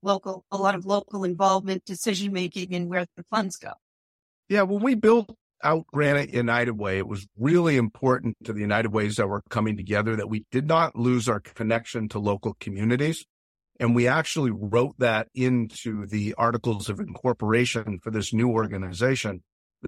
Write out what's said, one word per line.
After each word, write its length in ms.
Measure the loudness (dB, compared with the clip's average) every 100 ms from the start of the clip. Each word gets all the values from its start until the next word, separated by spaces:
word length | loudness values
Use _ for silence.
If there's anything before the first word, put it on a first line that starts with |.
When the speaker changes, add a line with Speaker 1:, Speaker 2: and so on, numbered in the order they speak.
Speaker 1:
local, 440 | 0 0 0 -12 -8
a 60 | -2
lot 180 | 0
of 120 | 0 0
local 400 | -2 -2 -4 -4
involvement, 580 | 2 4 4 0 -6
decision-making, 920 | -6 -6 -2 -2 -2 -2 -4 -4 -6
and 160 | -4 -2
where 160 | -4 -4 -10
the 80 | -6
funds 280 | -4 -4 -6
go. 160 | -16 -18 _ _ _ _ _ _ -2
Speaker 2:
Yeah, 140 | 2
when 200 | 2 2
we 140 | 2 4
built 400 | 6 6 4 -8 _ _
out 220 | 0 0 0
Granite 460 | 0 4 4 2
United 440 | 0 2 2 0 -2
Way, 220 | -2 -2
it 80 | -2
was 200 | -6 -10 -2
really 380 | 2 4 4 4
important 600 | 2 0 2 2 0 -6 -6
to 80 |
the 80 | -4
United 320 | 0 2 2
Ways 240 | 0 0 0
that 100 | 0
were 160 | -2 -4
coming 260 | -2 0 -2
together 400 | -2 0 0 -2
that 140 | -4
we 160 | -6 -4
did 160 | -4 2
not 280 | 2 2 0
lose 320 | 0 2 0
our 140 | -2
connection 640 | -4 -6 0 0 -2 -6 -6
to 100 | -2
local 360 | -2 -2 -4 -8
communities. 640 | -10 -4 0 0 0 -4 -10 _ _ _ _ -4
And 160 | 2 4
we 120 | 4
actually 440 | 2 0 -2 -2
wrote 440 | -2 0 0 0 2
that 300 | 2 2 -2
into 720 | -2 0 2 -2 -6 -8 -8 -4
the 300 | -4 -2 0
articles 500 | 0 0 -2 -4 -4
of 120 | -6
incorporation 1000 | -8 -6 -2 -2 2 2 2 -2 -6 -8
for 80 | -6
this 200 | -4 -2
new 180 | 0 2
organization, 920 | 2 -2 -4 -6 -2 0 0 -4 -8 -12 _ _ _